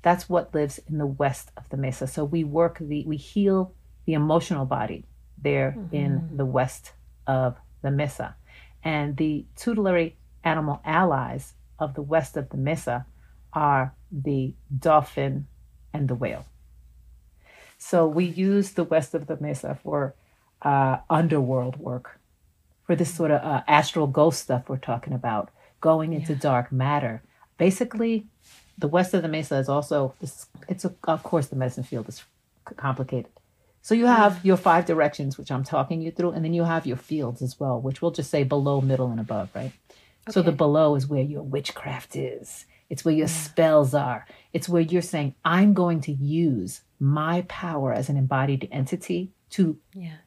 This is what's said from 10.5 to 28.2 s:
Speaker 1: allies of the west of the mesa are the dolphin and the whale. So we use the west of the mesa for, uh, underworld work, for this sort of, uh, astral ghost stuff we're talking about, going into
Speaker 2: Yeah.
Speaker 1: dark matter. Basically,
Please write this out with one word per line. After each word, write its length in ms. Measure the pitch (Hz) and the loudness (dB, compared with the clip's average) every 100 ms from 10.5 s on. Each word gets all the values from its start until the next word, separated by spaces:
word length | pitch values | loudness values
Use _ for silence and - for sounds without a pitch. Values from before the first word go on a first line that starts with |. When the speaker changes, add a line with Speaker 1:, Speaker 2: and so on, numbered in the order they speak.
| 160 151 139 | 0 -2 -4
Speaker 1:
allies 720 | - 160 180 139 123 127 - - - - | 0 2 2 2 -2 -8 -12 -20 -20 -8
of 160 | 151 | -6
the 80 | 139 | -6
west 340 | 143 160 135 151 | 0 0 0 -8
of 140 | 135 | -6
the 80 | 135 | -4
mesa 480 | 135 160 - 120 131 - - - - | -2 -2 -4 -6 -8 -20 -20 -20 -8
are 400 | 156 151 139 131 - - | 0 2 4 0 -6 -12
the 440 | 151 135 139 131 - - 135 | -6 -2 -2 -2 -8 -8 -2
dolphin 680 | 160 151 131 - 135 139 143 - - _ - | 4 4 4 -4 -4 -4 -8 -18 -20 _ -12
and 140 | 151 135 | -4 -2
the 80 | 123 | -2
whale. 300 | 127 - - _ _ - - - - - _ _ _ - - _ | -4 -8 -16 _ _ -20 -20 -20 -20 -20 _ _ _ -20 -20 _
So 300 | - 180 160 | 0 4 4
we 180 | 156 180 | 2 0
use 460 | 175 190 202 196 | 0 2 2 0
the 120 | - | -2
west 300 | 165 160 143 | 0 0 0
of 140 | 160 147 | -6 -6
the 100 | 143 | -6
mesa 380 | 147 139 - 139 | -4 -6 -8 -8
for, 320 | 147 147 135 - _ _ _ _ | -6 -4 -4 -8 _ _ _ _
uh, 360 | 143 139 165 - - | 2 4 4 0 0
underworld 680 | 160 165 151 127 131 127 135 | 2 4 2 0 0 -2 -8
work, 420 | 147 123 - - _ _ _ _ _ _ | -10 -10 -12 -20 _ _ _ _ _ _
for 120 | - 165 | -2 0
this 180 | 175 | 0
sort 180 | - 156 | 0 2
of, 100 | 147 | 2
uh, 200 | 156 135 - | 2 -2 4
astral 400 | 151 147 170 143 | 4 4 0 0
ghost 340 | 143 156 135 | 4 4 2
stuff 260 | - 123 - | -4 -4 -4
we're 80 | 135 | -8
talking 360 | - 120 - | -4 -6 -4
about, 360 | 131 123 107 - _ _ _ | -6 -2 -4 -6 _ _ _
going 340 | 160 160 156 | 2 2 2
into 200 | 156 160 | -4 -4
Speaker 2:
Yeah. 60 | 139 | -2
Speaker 1:
dark 320 | 151 123 123 | 0 0 0
matter. 520 | 127 131 147 120 110 _ _ _ _ | -2 0 0 -2 -6 _ _ _ _
Basically, 680 | 190 190 240 220 226 226 | 2 2 -4 -2 -2 -2